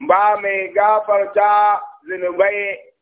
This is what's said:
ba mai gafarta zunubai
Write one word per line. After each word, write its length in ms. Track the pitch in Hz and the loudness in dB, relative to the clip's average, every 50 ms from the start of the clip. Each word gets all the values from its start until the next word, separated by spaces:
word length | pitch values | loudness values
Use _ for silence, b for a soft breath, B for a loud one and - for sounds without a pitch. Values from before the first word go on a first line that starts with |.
ba 360 | 139 156 180 190 208 208 208 202 | 0 2 2 4 4 2 0 0
mai 280 | 202 196 196 190 190 180 | -2 -4 -4 -4 -6 -4
gafarta 1080 | 170 202 202 214 214 214 214 214 202 202 196 202 202 208 202 208 208 208 208 208 202 202 - - - _ _ 160 | -2 0 2 2 2 0 0 0 0 0 0 -2 0 0 2 4 4 4 4 2 0 -2 -4 -10 -20 _ _ -12
zunubai 720 | 185 180 180 180 175 180 190 202 208 202 202 202 185 - - - _ _ | -8 -6 -6 -4 0 0 0 0 0 -2 -6 -8 -8 -10 -14 -20 _ _